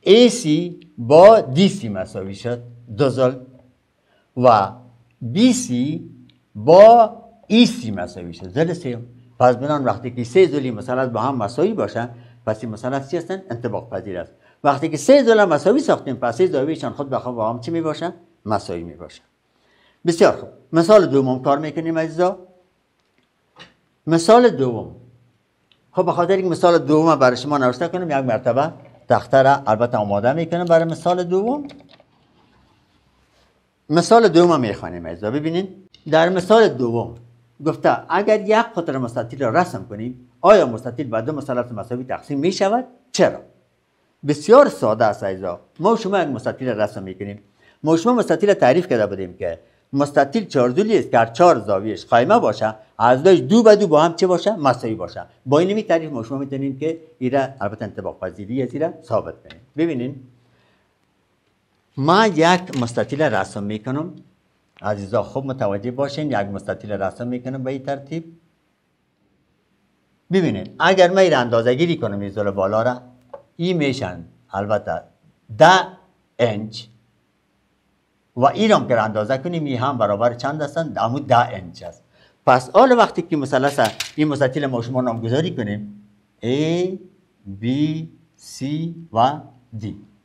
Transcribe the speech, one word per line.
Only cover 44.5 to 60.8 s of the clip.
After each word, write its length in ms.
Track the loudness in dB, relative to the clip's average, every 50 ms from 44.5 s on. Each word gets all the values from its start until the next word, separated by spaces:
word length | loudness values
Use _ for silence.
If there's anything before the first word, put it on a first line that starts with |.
| 8 8 8 6
ساده 360 | 2 -2 -2 -2 0 2 2
است 200 | 0 0 -2 -6
عزیزا. 360 | -8 -8 -6 -8 -8 -10 -10 _ _ _ _
ما 120 | 0 0 0
و 40 |
شما 220 | 0 -2 -4 -2 -2
یک 100 | -2 -2
مستطیل 400 | -4 -6 -6 -8 -8 -6 -6 -6
را 160 | -4 -2 -4
رسم 180 | -4 -4 -10 -14
می‌کنیم. 400 | -14 -14 -12 -12 -14 -14 -16 _ _ _ _ _ _ _ _ -2
ما 100 | 0 0
و 40 |
شما 160 | 2 2 0 0
مستطیل 420 | 0 0 0 -2 0 2 2 2
تعریف 340 | 4 4 4 4 2 2 0
کرده 180 | 0 0 0
بودیم 300 | -2 -4 -8 -10 -12 -12
که 240 | -10 -8 -8 -8 -10 _ _ _ _ _ _ -4
مستطیل 540 | -2 -2 0 2 2 2 2 0 -6 -6
چهار 240 | -2 0 0 0 2
ضلعی 280 | 2 0 0 2 2 0
است 120 | 0 2
که 80 | 2 2
هر 80 | 2
چهار 340 | 2 2 4 6 6 6 4
زاویه‌اش 460 | 0 -2 -4 -2 -2 -6 -8 -8 -6
قائمه 320 | _ 2 2 4 4 2 2
باشه، 360 | 2 0 -2 -2 -4 -6 -6 -6 -18 _ _ 0
اعضایش 420 | 4 4 4 4 6 4 4 4
دو 220 | 4 2 2 4 8
به 140 | 8 6
دو 100 | 6 6
با 160 | 2 4 4 4
هم 120 | 2 0
چه 120 | 0 0
باشه؟ 300 | 0 0 0 0 -2 -4
مساوی 380 | 0 0 0 0 0 -4 -8 -8
باشه. 320 | -8 -10 -12 -12 -14 -18 _ _ _ _
با 120 | 0 2 2
این 160 | 2 2 -2
می 80 | -4 -2
تعریف 300 | -2 -2 -2 -2 -4 -8
ما 80 | -10
و 40 | -8
شما 140 | -8 -8 -8
می‌تونیم 400 | -8 -8 -8 -8 -6 -8 -8 -6
که 220 | -6 -6 -8 -8 -12 -20 _ _
ایره 360 | -6 -2 -2 -2 -2 -4 -6 -6
البته 240 | -8 -8 -6 -8 -12
انطباق 360 | -12 -10 -10 -10 -10 -10 -8
پذیری 420 | -12 -12 -10 -12 -12 -8 -6 -6 -6
از 100 | -6 -4
ایره 260 | -6 -6 -6 -6 -10 -12
ثابت 320 | -4 -4 -4 -4 -4 -14 -16 _
کنیم. 180 | -20 -20 -20 _ _ _
ببینین 440 | -4 -4 -4 -4 -6 -8 -10 -10 -14 -20 -20 _ _ _ _ _ _ _ _ _ _